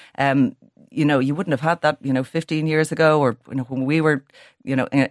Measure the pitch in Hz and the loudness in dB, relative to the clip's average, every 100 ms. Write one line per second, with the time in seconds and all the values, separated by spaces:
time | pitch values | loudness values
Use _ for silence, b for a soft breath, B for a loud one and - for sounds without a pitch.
0 | B - 139 135 127 - _ _ _ - | B -2 2 2 2 -2 _ _ _ -2
1 | 151 143 131 147 190 131 160 170 151 143 | 0 2 0 -4 -4 -2 -2 0 -2 -2
2 | 135 131 127 165 160 156 156 156 156 151 | -2 -4 -2 -6 -4 -4 0 0 0 2
3 | 160 156 135 113 - 131 123 131 131 160 | 2 4 2 -2 -8 -8 -6 -6 -2 0
4 | 156 143 - b b b - 131 - 139 | 2 0 -6 b b b -4 -4 0 0
5 | 135 | 0